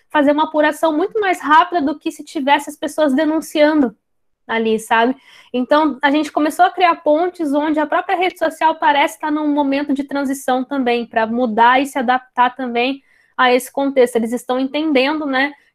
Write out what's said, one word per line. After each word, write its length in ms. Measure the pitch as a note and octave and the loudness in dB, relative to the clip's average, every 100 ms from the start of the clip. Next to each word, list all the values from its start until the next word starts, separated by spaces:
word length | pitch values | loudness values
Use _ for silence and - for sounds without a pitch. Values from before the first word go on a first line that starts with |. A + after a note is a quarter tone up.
| _ | _
fazer 220 | D4+ C#4+ | 0 2
uma 120 | D4 | 2
apuração 520 | D#4 D4+ D4+ D4+ E4 D4+ | 0 0 0 0 -2 0
muito 240 | G4 A4+ | -2 -2
mais 200 | G4 F4 | -2 -2
rápida 420 | C#4 D#4 F4 F4 | 2 4 4 0
do 160 | C#4+ D#4 | -2 -4
que 140 | E4 | -8
se 120 | - | -10
tivesse 460 | D4 E4 C4+ D4+ D4+ | -10 -4 0 0 -2
as 60 | D4 | -10
pessoas 380 | D#4 D4+ D#4 | -6 0 0
denunciando 840 | C4 D#4 D#4+ D#4 D#4+ D4 D#4 B3 - _ _ _ _ - | 2 0 -2 -2 2 2 4 0 -2 _ _ _ _ -6
ali", 320 | A3+ A3+ A3 | -2 0 -2
sabe? 360 | A3 A3+ A#3 C4 _ - _ | 0 2 2 -2 _ -20 _
Então, 460 | B3 B3 D4 D#4 B3 | -4 0 2 2 0
a 80 | C#4+ | 0
gente 200 | D4+ D4+ | 0 -2
começou 340 | - D4+ D4 F#4 | -2 -2 2 0
a 40 | |
criar 280 | F#4 F4+ A3+ | 2 0 2
pontes 540 | - D4+ F4+ F4+ D#4 | 2 2 0 -4 -4
onde 280 | C#4+ D#4 D4+ | -2 0 -2
a 80 | D4+ | -2
própria 280 | E4+ F#4 F#4 | -2 -2 -2
rede 220 | F#4 - | -2 -2
social 380 | D#4+ D#4+ D#4+ D#4+ | -4 0 -2 0
parece 400 | D#4+ C#4+ D#4 D4+ | 0 2 0 -2
estar 160 | D#4 | -4
num 160 | D4+ D4+ | -2 0
momento 440 | D4 C#4 C#4 D4 | 0 0 -2 -2
de 120 | C#4 | -4
transição 600 | C#4 C#4 C4+ C#4 - B3+ | -4 -4 -4 -4 -2 -2
também, 440 | B3+ C#4+ A#3+ A#3+ A#3 | -2 -2 0 -2 -2
pra 180 | A3+ A3 | -2 -2
mudar 560 | A#3 B3+ G#3+ A#3 C4 | -2 -2 4 4 4
e 60 | C#4+ | 0
se 100 | C#4+ | -4
adaptar 580 | A#3+ B3+ - - B3 B3 | -2 -2 -2 0 0 -2
também 460 | C4 A#3 B3+ C#4 _ _ _ - | -6 -2 -2 -4 _ _ _ 0
a 160 | B3+ | 2
esse 200 | B3+ B3+ | 2 -2
contexto. 460 | - C#4 C4+ B3 B3 | -4 -2 2 2 2
Eles 160 | A3+ | -2
estão 260 | A#3+ - B3+ | -4 -4 -4
entendendo, 680 | C4+ D4 D#4 C4 C4+ D#4 D4+ | -4 -2 0 0 0 -2 -4
né, 260 | B3+ C#4+ - _ | -2 -2 -6 _